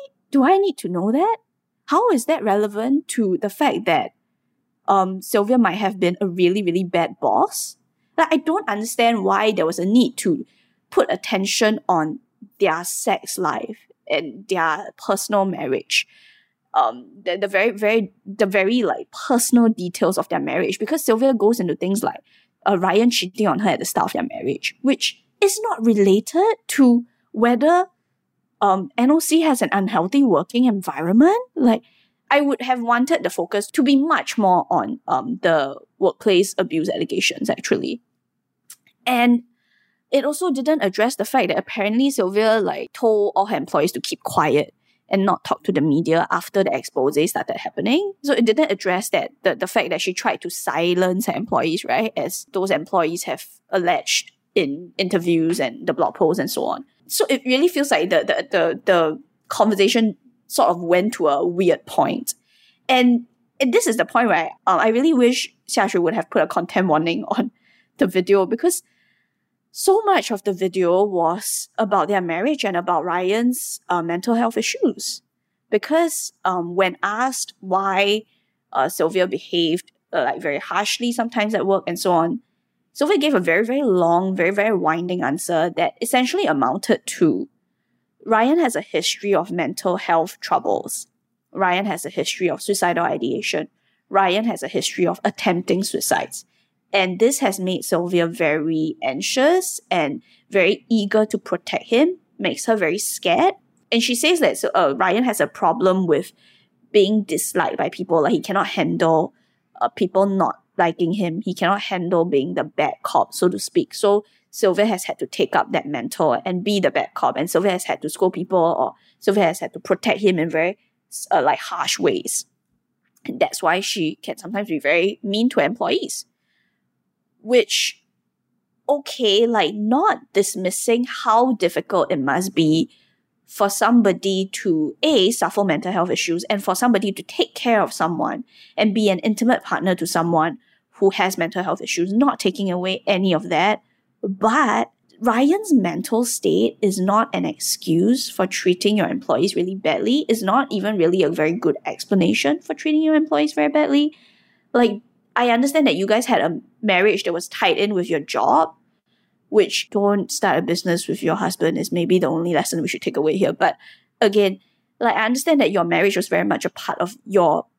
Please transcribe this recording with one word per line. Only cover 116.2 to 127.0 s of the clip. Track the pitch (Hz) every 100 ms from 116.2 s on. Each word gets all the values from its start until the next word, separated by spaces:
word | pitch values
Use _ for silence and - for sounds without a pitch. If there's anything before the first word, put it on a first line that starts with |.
| 160 120 -
and | 180
be | 185 202
the | 185
bad | - - -
cop. | 127 -
And | 165
Sylvia | - 196
has | 180 -
had | -
to | 151
scold | - 185
people, | 185 156 185
or | 165 - 123 - _ _
Sylvia | - 202
has | 175 156
had | 147
to | -
protect | - 180 233 -
him | 202 185
in | 165
very, | 156 170 202 _ _ _ - -
uh, | 160
like, | 139 135
harsh | - 175 147 -
ways. | 170 98 - - - _ _ _ _ _ _ _ -
And | 117
that's | 160 -
why | 170 180
she | 196 226 156 -
can | - 160
sometimes | 175 202 214
be | 156
very | 139 165 185 208
mean | 214 208 240
to | 269
employees. | 147 233 190 294 - - - _ _ _ _ _ _ _